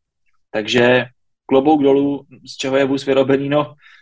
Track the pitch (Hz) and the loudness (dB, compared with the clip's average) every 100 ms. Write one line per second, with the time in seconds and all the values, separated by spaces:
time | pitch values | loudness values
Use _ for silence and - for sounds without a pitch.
0 | _ _ _ _ _ 110 104 123 120 127 | _ _ _ _ _ -8 -2 2 2 2
1 | 123 _ _ _ - 135 139 156 139 139 | -2 _ _ _ -2 0 2 2 2 2
2 | 143 139 - - 131 - 135 135 135 135 | 0 -4 -12 -20 -18 -10 -4 -2 0 -2
3 | 135 135 131 135 139 147 147 - _ - | -2 0 0 0 -2 -4 -4 -10 _ -20